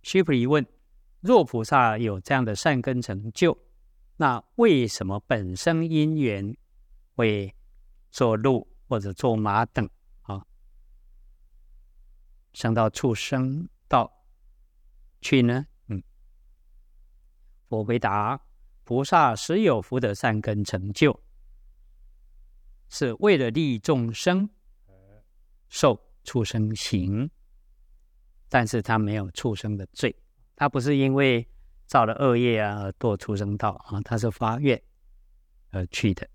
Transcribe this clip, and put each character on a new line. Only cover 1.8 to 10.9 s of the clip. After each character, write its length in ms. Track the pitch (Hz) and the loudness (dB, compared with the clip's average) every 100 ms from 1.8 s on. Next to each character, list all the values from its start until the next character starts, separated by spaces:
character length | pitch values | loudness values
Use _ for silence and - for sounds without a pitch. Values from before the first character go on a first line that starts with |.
| 120 110 | 4 2
有 240 | 117 98 | -2 -4
这 140 | - | -2
样 100 | 135 | -2
的 100 | 117 | 0
善 280 | 104 165 131 | 0 0 0
根 180 | 127 123 | -2 -4
成 320 | 117 98 107 | -4 -8 -10
就， 260 | - 175 - _ _ _ _ _ - | 0 2 2 _ _ _ _ _ -2
那 260 | 147 120 _ - | -2 -2 _ 2
为 300 | 233 143 113 | 4 4 2
什 200 | - 95 | -4 -6
么 120 | 101 | -6
本 360 | _ 117 92 92 | _ -4 -4 -4
生 320 | - 165 165 | -2 0 0
因 300 | 156 151 156 | 0 0 0
缘 360 | 127 101 98 - _ _ - - _ | -2 -2 -8 -10 _ _ -20 -20 _
会 420 | - 113 104 98 - - - - - _ | 0 0 0 -6 -14 -20 -20 -20 -20 _
做 260 | - 120 107 | 0 0 2
鹿 400 | 135 127 - - - | 2 0 -2 -20 -6
或 140 | 117 | -6
者 100 | 98 | -6
做 200 | 92 127 | -2 -2
马 300 | 110 107 101 | 0 0 0
等 240 | 117 - 101 _ _ - | 0 -2 -4 _ _ -20
啊， 260 | - 98 - - - - - | -12 -12 -12 -20 -20 -20 -20